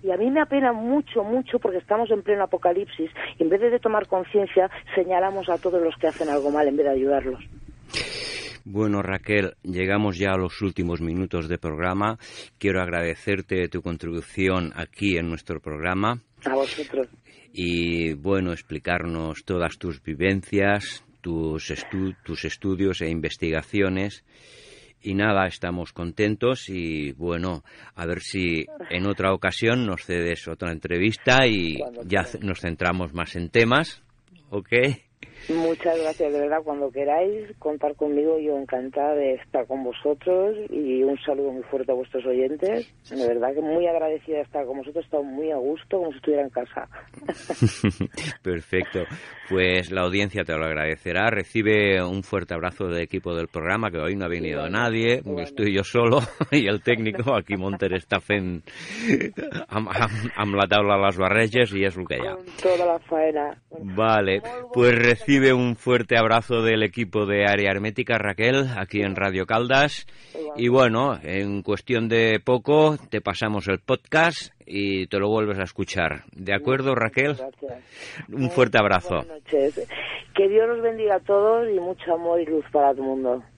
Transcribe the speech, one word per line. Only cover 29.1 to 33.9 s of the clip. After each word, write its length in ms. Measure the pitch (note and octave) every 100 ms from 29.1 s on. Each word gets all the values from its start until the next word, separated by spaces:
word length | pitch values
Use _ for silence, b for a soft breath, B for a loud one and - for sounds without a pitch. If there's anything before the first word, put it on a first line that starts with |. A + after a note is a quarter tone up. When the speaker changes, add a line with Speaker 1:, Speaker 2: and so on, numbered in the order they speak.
| G2 F#2+
Speaker 2:
ocasión 540 | F#2+ F#2 - A2+ B2 A#2
nos 180 | F2+
cedes 440 | - F2 E2+ E2+ -
otra 240 | D#2+ F2+
entrevista 760 | E2 - F2 G2+ A2 - B2+ C3
y 320 | G#2 E2+ D#2+
Speaker 1:
Cuando 240 | C3+ A#2+
Speaker 2:
ya 60 | F2+
Speaker 1:
quieras. 220 | G2 F#2
Speaker 2:
ce-, 60 | -
nos 200 | G2+ F#2
centramos 540 | F2 E2+ F2+ F2+ E2+
más 220 | E2 E2 F2+
en 120 | F2
temas, 540 | A#2+ A#2 C3 E3+